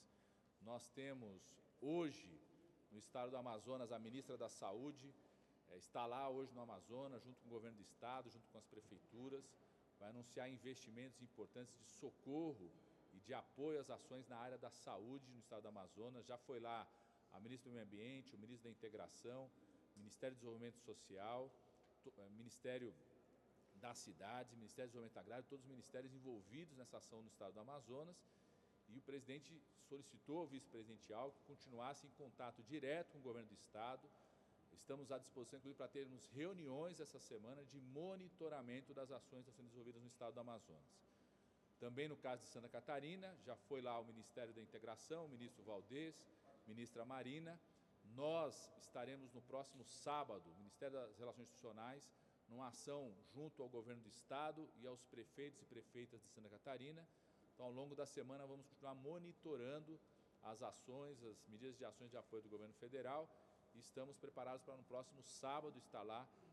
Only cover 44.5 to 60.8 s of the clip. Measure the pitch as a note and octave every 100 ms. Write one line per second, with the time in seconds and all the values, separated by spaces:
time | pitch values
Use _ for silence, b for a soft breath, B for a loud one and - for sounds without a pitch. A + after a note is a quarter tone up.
44.5 | A2+ G#2+ A2 A2+ A2 - E3 D#3 A#2+ A#2+
45.5 | A2+ G#2 G2+ G2+ C3+ D#3+ - - B B
46.5 | - - A2 A#2 A#2 B2 C3 B2 D3+ E3
47.5 | E3+ - B B - G#2 A#2+ D3+ E3 D3
48.5 | - - - - C3 B2 C#3 C3 A#2+ B2
49.5 | C3+ C3+ C3+ A2+ - C#3+ D3 B2+ G2 E2
50.5 | E2+ G2+ - C#3 C3+ A2+ G#2+ A#2+ A2+ A2+
51.5 | - A#2+ G#2+ A#2+ C#3+ - - B B -
52.5 | A#2 B2+ B2 C#3+ C#3+ C3 F#2+ - B2+ D3+
53.5 | - B2+ A#2+ A2 A#2+ G#2+ - - C3+ D3+
54.5 | D3+ D3 G#2+ B2 B2+ - A#2 - - C#3+
55.5 | - - B2 A#2 B2 B2 A#2 - - G#2
56.5 | G#2 C#3+ B2 C#3 D#3+ E3+ B B B B
57.5 | - B2 B2 C#3+ C#3+ C#3+ C#3+ B2+ C#3 C#3
58.5 | C#3 C3+ - C3+ C3+ C#3 F3 F3 E3 E3+
59.5 | C3+ A#2+ D3+ D#3 D#3 - B B B G#2+
60.5 | A2 B2 -